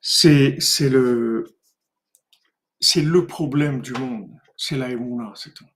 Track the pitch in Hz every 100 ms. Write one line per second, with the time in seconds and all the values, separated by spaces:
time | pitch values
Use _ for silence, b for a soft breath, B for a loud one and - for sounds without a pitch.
0 | - - 170 143 135 - - - 143 131
1 | 123 120 117 113 113 _ _ _ _ _
2 | _ _ _ _ _ _ _ _ - 185
3 | 151 175 170 - 151 143 147 135 135 123
4 | 131 113 95 - _ - - 139 127 123
5 | 123 123 110 101 151 - _